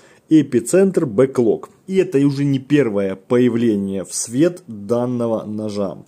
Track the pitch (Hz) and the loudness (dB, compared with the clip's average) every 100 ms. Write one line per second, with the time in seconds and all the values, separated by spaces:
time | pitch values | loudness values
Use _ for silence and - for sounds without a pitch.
0 | _ _ _ 156 143 120 - 175 196 180 | _ _ _ 2 4 0 2 2 2 2
1 | 147 101 139 135 113 82 - _ - 190 | -2 2 2 2 0 0 -6 _ -4 -2
2 | 175 139 143 139 143 135 135 147 120 101 | 0 2 0 0 -2 -2 2 2 2 0
3 | 98 95 - 123 123 117 120 104 98 95 | -2 -4 0 2 2 2 0 0 -2 -6
4 | 87 - - 120 170 165 - 107 101 120 | -8 -8 -6 0 0 -2 -12 -14 -4 -2
5 | 123 123 117 110 101 107 107 104 95 90 | -2 -4 -2 -4 -6 -8 -6 -6 -6 -8